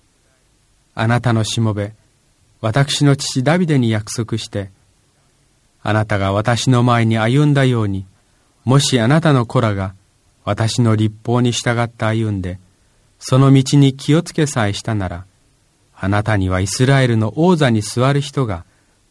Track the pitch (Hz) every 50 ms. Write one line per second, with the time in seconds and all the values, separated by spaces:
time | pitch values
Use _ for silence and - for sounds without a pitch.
0 | _ _ _ _ _ _ _ _ _ _ _ _ _ _ _ _ _ _ - -
1 | 113 117 120 117 120 123 113 110 107 - - 120 113 107 104 104 101 104 - _
2 | _ _ _ _ _ _ _ _ _ _ _ - - 110 110 139 139 - - -
3 | 147 143 139 139 - - - 135 123 143 165 180 185 160 151 131 120 113 110 107
4 | 107 - - 123 110 - 113 107 - - - 101 95 95 95 _ _ _ _ _
5 | _ _ _ _ _ _ _ _ _ _ _ _ _ _ _ _ - 107 107 107
6 | 107 - 107 98 98 98 98 104 107 123 120 113 - 131 127 123 120 123 117 117
7 | 113 110 113 110 107 113 127 143 151 147 143 139 135 127 123 113 107 101 98 95
8 | 95 - _ _ _ _ _ _ _ _ _ _ - 117 131 143 143 - 131 120
9 | 110 120 151 165 165 160 139 127 113 113 - 127 117 107 101 98 95 95 - _
10 | _ _ _ _ _ _ _ _ - 98 101 104 113 110 - - 120 113 110 107
11 | 110 110 107 - - 117 120 123 123 120 113 - - 123 117 117 117 117 - -
12 | 117 110 110 113 110 107 101 95 90 90 90 92 _ _ _ _ _ _ _ _
13 | _ _ _ _ - - 131 131 135 135 135 135 131 - 147 143 139 135 135 135
14 | - - 147 170 175 - - 165 151 143 - 123 107 101 98 - - 117 110 104
15 | 92 87 85 90 95 _ _ _ _ _ _ _ _ _ _ _ _ _ _ -
16 | 95 95 101 104 107 117 110 98 92 92 92 92 98 - - - 127 131 139 135
17 | 131 120 117 110 107 107 - 151 165 185 180 147 147 123 113 107 104 - - 120
18 | 127 139 143 143 139 - - 143 131 107 90 85 - _ _ _ _ _ _ _
19 | _ _